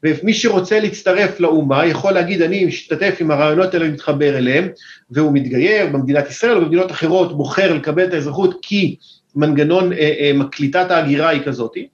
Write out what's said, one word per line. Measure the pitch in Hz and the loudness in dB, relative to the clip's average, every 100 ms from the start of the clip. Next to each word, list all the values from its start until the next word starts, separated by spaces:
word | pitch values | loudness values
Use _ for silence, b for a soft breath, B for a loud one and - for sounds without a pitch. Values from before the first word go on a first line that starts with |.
ומי | 160 147 185 | 0 0 0
שרוצה | 220 233 190 185 214 | 0 2 0 2 0
להצטרף | 214 208 - 185 202 - | 0 -2 0 2 0 2
לאומה, | 170 160 143 135 170 | 2 2 2 2 2
יכול | 139 196 | 0 0
להגיד, | 190 175 185 | 0 0 0
"אני | 165 196 180 | 0 0 -2
משתתף | 135 - 151 196 190 | -2 -6 -2 -2 -2
עם | 160 | 0
הרעיונות | 143 151 156 185 | 2 2 2 0
האלה, | 180 165 | 0 -2
מתחבר | 143 - 143 143 135 | -4 -4 0 0 0
אליהם", | 123 135 185 - B B B | 0 0 -2 -8 B B B
והוא | 127 151 | -2 2
מתגייר | 139 123 123 165 214 185 | 2 0 0 2 2 0
במדינת | 143 131 143 139 | -2 0 0 -2
ישראל | - 233 226 | -2 0 2
או | |
במדינות | 165 170 185 | 2 0 0
אחרות, | 147 160 180 175 147 | -2 0 2 0 -2
בוחר | 139 - 190 | -4 0 0
לקבל | 160 139 151 | 0 -2 0
את | 185 | 0
האזרחות, | 175 143 147 190 180 | -2 -4 -2 -2 -2
כי | - 202 180 - b b _ 143 | -4 -2 -2 -4 b b _ -2
מנגנון, | 151 143 151 180 180 | 0 2 2 2 0
אה, | 175 151 151 | 0 0 0
אה, | 143 139 | 0 0
מקליטת | 139 - 143 180 180 | 0 -2 -2 0 0
ההגירה | 175 151 143 160 | 0 2 0 2
היא | 151 | 0
כזאת | 139 120 113 - - | -2 -6 -6 -8 -14